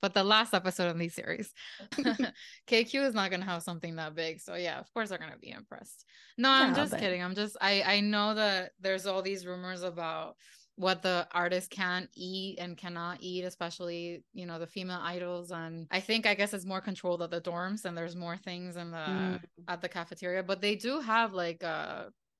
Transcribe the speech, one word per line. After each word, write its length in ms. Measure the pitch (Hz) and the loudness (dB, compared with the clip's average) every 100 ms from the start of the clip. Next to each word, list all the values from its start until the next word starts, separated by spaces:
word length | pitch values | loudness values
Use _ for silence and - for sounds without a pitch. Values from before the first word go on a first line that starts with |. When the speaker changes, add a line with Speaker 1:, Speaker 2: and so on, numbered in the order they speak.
Speaker 1:
but 120 | 196 | 2
the 100 | 202 | 4
last 300 | 196 214 226 | 6 6 6
episode 380 | 190 180 - 175 | 4 2 2 2
in 80 | 165 | 2
the 100 | 170 | -2
series. 420 | - - - 208 - - - - | -2 -4 -4 -4 -10 -16 -16 -10
<laughs> 100 | - 254 - 233 - - - - | 0 0 2 0 -2 -16 -12 2
K 160 | 226 | 4
Q 180 | 233 277 | 4 4
is 100 | 269 | 2
not 180 | 214 190 | 4 2
gonna 140 | 180 190 | 0 -2
have 180 | 170 | -4
something 320 | 165 165 170 160 | -4 -6 -6 -6
that 200 | 156 156 | -6 -4
big. 240 | 160 165 | -4 -4
So 140 | - 175 | -8 -4
yeah, 240 | 175 135 | -4 -4
of 120 | - | -6
course 160 | 240 208 | -4 -4
they're 80 | 175 | -4
gonna 200 | 156 - | -10 -14
be 120 | - | -14
impressed. 540 | - - - - - - - - - | -16 -14 -16 -16 -20 -20 -20 -12 2
No, 120 | 254 | 6
I'm 200 | 269 262 | 8 8
Speaker 2:
Yeah, 60 | 262 | 6
Speaker 1:
just 160 | 294 | 2
Speaker 2:
but 80 | 220 | 2
Speaker 1:
kidding. 240 | 202 180 | 0 0
I'm 120 | 180 190 | 0 -2
just, 220 | 208 - | -2 2
I, 220 | 196 196 | 4 4
I 160 | 190 202 | 6 4
know 340 | 208 208 208 214 | 6 4 4 4
that 360 | 208 190 185 _ | 4 2 -2 _
there's 260 | 190 190 196 | 0 0 0
all 160 | 190 | 0
these 240 | 190 196 180 | 0 -4 -6
rumors 360 | 180 180 180 | -6 -6 -4
about 540 | 180 170 165 160 160 - - - _ - | -4 -4 -4 -4 -8 -12 -20 -20 _ 0
what 260 | 190 175 | 4 4
the 260 | 190 175 170 | 4 2 2
artist 360 | 175 175 180 180 | 0 2 2 -2
can 380 | 190 185 180 - - | -2 0 0 -4 -8
eat 420 | 185 190 196 - | -6 -4 -6 -6
and 180 | 175 170 | -8 -8
cannot 400 | 180 170 170 175 | -8 -6 -6 -6
eat, 220 | 180 180 | -6 -6
especially, 800 | 180 - 170 170 175 170 170 175 - | -6 -6 -6 -6 -6 -4 -6 -8 -12
you 120 | - 175 | -12 -8
know, 120 | 165 | -8
the 80 | 165 | -8
female 340 | 196 185 180 | -6 -6 -4
idols. 500 | 170 180 180 175 175 | -4 -4 -4 -6 -6
And 360 | 170 165 165 165 | -8 -6 -8 -2
I 80 | 185 | -2
think, 260 | 190 226 214 | 2 2 4
I 80 | |
guess 200 | 196 202 | 4 2
it's 120 | 202 185 | 0 -4
more 160 | 185 | -4
controlled 400 | 202 185 180 175 | -4 -4 -2 0
at 80 | 170 | -2
the 120 | 175 | -4
dorms 420 | 170 170 185 214 185 | -4 -4 -2 -4 -4
and 100 | 170 | -4
there's 180 | 170 175 | -6 -6
more 220 | 170 180 | -6 -6
things 400 | - 180 180 175 | -8 -8 -8 -8
in 140 | 170 | -8
the, 60 | 165 | -6
Speaker 2:
Mm. 440 | 156 190 185 180 - - 175 | -2 0 0 -2 -6 -12 -6
Speaker 1:
at 140 | 170 | -4
the 80 | 175 | -4
cafeteria, 520 | 180 170 170 180 185 | -4 -8 -6 -2 -2
but 180 | 180 190 | 0 0
they 140 | 202 214 | 2 0
do 240 | 226 294 | 0 0
have, 320 | 226 226 226 | 2 4 4
like, 300 | 185 170 165 | 0 -2 -2
uh, 420 | 170 156 - - - - _ | -4 -2 -4 -6 -10 -16 _